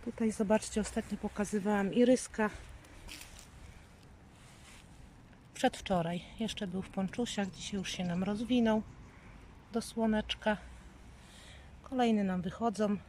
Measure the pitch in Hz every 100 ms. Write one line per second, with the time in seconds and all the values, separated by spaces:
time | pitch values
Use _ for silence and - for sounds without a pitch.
0 | 240 - 226 196 202 214 - 220 202 226
1 | - 208 208 - 202 208 190 202 196 233
2 | 240 247 - - 214 - - - - -
3 | - - - - - - - - - -
4 | - - - - - - - - - -
5 | - - - - - - 254 - - 185
6 | 165 175 - - 220 - 196 185 185 -
7 | 190 - 240 - 190 - - 202 185 -
8 | 180 175 190 208 233 247 226 220 - -
9 | - - - - - - - 233 - 233
10 | 226 214 214 - 214 208 - - - -
11 | - - - - - - - - - 262
12 | 233 214 196 185 180 - 233 202 208 202